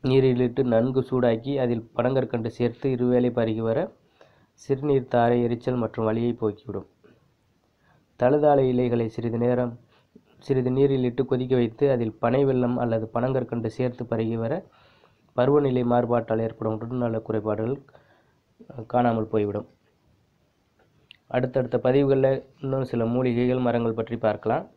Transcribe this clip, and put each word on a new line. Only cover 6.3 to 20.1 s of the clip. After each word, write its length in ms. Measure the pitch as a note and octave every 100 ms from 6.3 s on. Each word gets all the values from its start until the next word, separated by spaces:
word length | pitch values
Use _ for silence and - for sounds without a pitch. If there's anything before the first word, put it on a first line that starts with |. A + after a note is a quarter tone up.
போக்கிவிடும். 540 | A#2+ A2 G2+ - F#2+ F#2 _ - _ _ _ _ _ _ _ _ _ _ _
தழுதாலை 480 | B2 D3 D3 C#3+ C3
இலைகளை 400 | B2 B2 A#2+ A2+
சிறிது 300 | - A#2 A#2
நேரம் 360 | A#2+ B2 B2 A#2+ _ _ _ - _ _
சிறிது 320 | - C3 B2+
நீரில் 320 | B2+ C#3 C3+
இட்டு 220 | B2 A#2+ C3+
கொதிக்க 300 | B2+ B2+ B2+
வைத்து 360 | A#2+ A#2 C#3+
அதில் 260 | B2+ A2+ -
பனை 260 | A#2 C3 C#3
வெல்லம் 300 | B2+ B2 B2
அல்லது 340 | A#2+ A2+ A2
பனங்கற்கண்டு 540 | A#2 B2+ C3 A#2 A#2 A2+
சேர்த்து 380 | - B2+ A#2+ A#2+
பருகி 320 | A2+ A2+ A2+
வர 160 | A2+ D#3+ - _ _ _ _ _ _ -
பருவநிலை 480 | B2+ D3 C#3+ B2+
மாறுபாட்டால் 560 | A#2+ A#2+ A#2+ A#2+ A#2 A2
ஏற்படும் 340 | A2+ A2+ A2
உடல்நல 480 | A2 A#2 B2 A#2+ A2+
குறைபாடுகள், 540 | - A2 G#2+ G#2 A2+ C#3 - - _ _ _ _ _ _ -
அஹ், 180 | C3 A2
காணாமல் 420 | B2 B2 A2+ A2
போய்விடும். 400 | A2+ G#2 G2+ - _ _ _ _